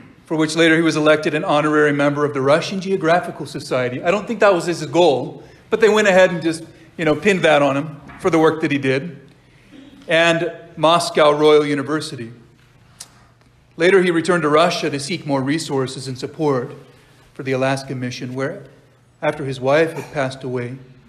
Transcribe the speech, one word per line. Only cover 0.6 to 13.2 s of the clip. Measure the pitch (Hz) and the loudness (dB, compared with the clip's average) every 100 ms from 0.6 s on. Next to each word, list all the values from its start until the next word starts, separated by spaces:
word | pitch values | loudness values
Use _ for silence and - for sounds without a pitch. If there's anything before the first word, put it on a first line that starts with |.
| 165 160 | 4 4
he | |
was | 165 151 | 2 2
elected | 151 151 165 | 2 2 2
an | 151 | -4
honorary | 160 147 151 151 147 | 0 0 2 2 2
member | 143 143 143 | 2 0 0
of | 147 | -2
the | 139 | 0
Russian | 131 160 165 190 | 2 2 0 -8
Geographical | 185 190 160 175 175 - 139 | -4 -2 2 0 -2 -12 -12
Society. | - - 131 123 131 | -12 -6 -4 -4 -4
I | 175 | -2
don't | 202 208 | -2 -4
think | 220 | 2
that | 208 | 2
was | 175 165 | 2 -2
his | 151 147 | -6 -2
goal, | 160 175 127 139 - - - - | 2 4 2 -4 -14 -20 -20 -6
but | 214 | 2
they | 220 | 2
went | 214 208 | 4 4
ahead | 185 185 | 6 4
and | 170 | 2
just, | 160 160 - - - - | -4 -6 -10 -20 -20 -6
you | |
know, | 156 | -2
pinned | 147 202 185 | 0 0 2
that | 156 147 | 4 4
on | 143 139 | 2 0
him | 156 - - - | -6 -12 -20 -6
for | 190 | 0
the | 160 | 2
work | 156 156 | 2 0
that | 160 | -4
he | 139 | -2
did. | 131 135 175 - - _ _ _ _ - - - - | -2 -2 -4 -16 -20 _ _ _ _ -20 -20 -18 -2
And | 165 170 160 165 - - - | 2 2 2 -2 -8 -16 -2
Moscow | 156 170 - 180 147 | 2 2 0 4 4
Royal | 147 151 151 147 | 6 6 6 4
University. | 143 131 151 151 127 117 - - _ _ _ _ - - _ | -4 -4 -6 -6 -12 -14 -16 -20 _ _ _ _ -20 -20 _